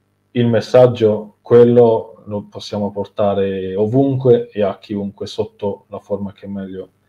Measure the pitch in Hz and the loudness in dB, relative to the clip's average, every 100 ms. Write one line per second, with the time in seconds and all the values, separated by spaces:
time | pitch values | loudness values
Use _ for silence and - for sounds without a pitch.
0 | _ _ _ 123 120 110 - 127 123 110 | _ _ _ -2 0 0 2 4 4 4
1 | 110 104 - _ - 120 120 120 117 110 | 0 0 -6 _ 2 6 6 6 4 2
2 | - - 104 104 104 104 - 104 101 101 | -4 -18 -12 -10 -10 -16 -10 -8 -6 -8
3 | 95 - 101 98 98 95 95 92 107 127 | -8 -4 -2 -2 -4 -4 -6 -4 0 0
4 | 139 131 131 117 - 101 98 - - 101 | 0 0 2 2 0 -4 -4 -4 -8 -8
5 | 98 - 110 - 104 _ 104 98 _ 101 | -8 -10 -10 -8 -10 _ -10 -10 _ -18
6 | - 98 98 - 98 98 95 95 92 _ | -10 -10 -10 -14 -14 -12 -12 -14 -16 _